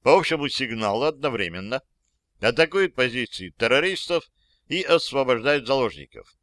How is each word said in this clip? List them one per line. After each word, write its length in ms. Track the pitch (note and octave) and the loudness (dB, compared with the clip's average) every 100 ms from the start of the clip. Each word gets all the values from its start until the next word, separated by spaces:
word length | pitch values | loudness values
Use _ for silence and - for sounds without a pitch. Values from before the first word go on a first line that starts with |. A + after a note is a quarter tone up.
по 140 | B2+ F3 | 6 6
общему 340 | E3+ D#3+ C#3+ | 4 -2 -2
сигналу 560 | - B2+ A2+ G#2+ G#2+ D3 | -4 -6 -2 -2 0 -2
одновременно – 760 | C#3+ C#3+ A#2 F2+ F2 G2+ C3 _ _ _ _ _ _ | -2 -4 -4 -6 -6 -8 -8 _ _ _ _ _ _
атакуют 540 | G#2+ A#2+ E3 G3 F#3 | -2 2 0 2 -2
позиции 560 | - B2+ B2 A#2 - F#2 _ | 0 -2 -2 -6 -8 -14 _
террористов 640 | A#2 C3 F3 F#3 - E3+ - _ _ _ _ | 2 2 2 -4 -4 -4 -4 _ _ _ _
и 160 | F3 | -6
освобождают 800 | F3+ E3 - C3+ C3 A#2+ B2+ D3 A#2 | 2 2 2 -2 0 0 2 0 0
заложников. 640 | C3+ A2+ D2 C#2 - - _ | 0 0 -4 -18 -20 -20 _